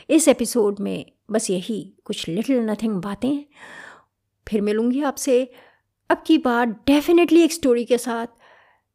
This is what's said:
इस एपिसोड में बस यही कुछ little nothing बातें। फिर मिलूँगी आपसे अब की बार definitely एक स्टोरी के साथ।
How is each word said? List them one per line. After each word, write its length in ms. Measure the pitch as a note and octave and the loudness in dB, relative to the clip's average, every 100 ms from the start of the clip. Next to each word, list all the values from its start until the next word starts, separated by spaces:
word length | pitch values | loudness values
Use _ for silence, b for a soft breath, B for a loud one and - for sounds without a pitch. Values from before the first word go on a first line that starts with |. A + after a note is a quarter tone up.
| B | B
इस 180 | D4+ D4 | 2 4
एपिसोड 520 | B3 A#3 A#3+ G3+ G3+ | 2 0 0 0 -2
में 320 | G3 F3 - _ - | -6 -8 -12 _ -6
बस 200 | G#3+ G#3 | -4 -2
यही 300 | F3+ F3 G#3 D#3 _ | -4 -4 -8 -10 _
कुछ 240 | - G3+ - | -12 -10 -6
little 360 | F3 A3+ B3+ A3 | -6 -2 -2 -2
nothing 340 | G#3+ A3 G3 | -4 -4 -4
बातें। 360 | G3+ G3+ B3+ C#4+ C#4+ B B B B B B _ _ _ - | -6 -6 -4 -4 -8 B B B B B B _ _ _ -6
फिर 120 | G#3+ | -4
मिलूँगी 420 | G#3 G#3+ A#3+ C4 | -2 -2 -2 -2
आपसे 400 | D4 B3 C#4+ B3 B3+ b b b b _ - | -4 -4 0 0 0 b b b b _ -4
अब 120 | D#4+ - | -2 2
की 120 | D#4+ | 2
बार 380 | C4 A#3 A#3+ G3+ - | 2 0 -2 -2 0
definitely 560 | D4 D#4 E4+ E4+ D#4+ | 2 4 4 6 6
एक 80 | E4 | 4
स्टोरी 320 | E4 C4+ A#3+ | 2 0 2
के 140 | A#3 A#3+ | 2 -2
साथ। 280 | A#3+ A#3 A#3 _ b b b b b | -2 -6 -8 _ b b b b b